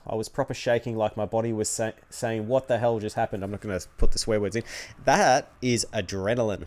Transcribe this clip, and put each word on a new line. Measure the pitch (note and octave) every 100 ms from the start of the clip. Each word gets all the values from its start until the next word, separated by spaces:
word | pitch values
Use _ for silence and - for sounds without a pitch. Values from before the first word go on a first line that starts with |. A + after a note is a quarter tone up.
| -
I | A2
was | A2
proper | - F3+
shaking, | - B2 A#2 B2 A2
like | G#2+ -
my | G#2
body | A2+ A#2
was | G#2+ G#2
sa-, | - A2 - -
saying, | - A#2+ A2+ G#2+
"What | C3 C3
the | A#2
hell | A#2+ A2+
just | G#2+ -
happened?" | A2+ G2+
I'm | G2
not | G2+
gonna | G#2+ F2+ - -
put | -
the | -
swear | - G#2+
words | G2+ A#2
in. | - - - - C3
That | E3 E3 C3+ - -
is | B2+ A#2 -
adrenaline. | A2 F#2 G2 G2 B2 A2 F2+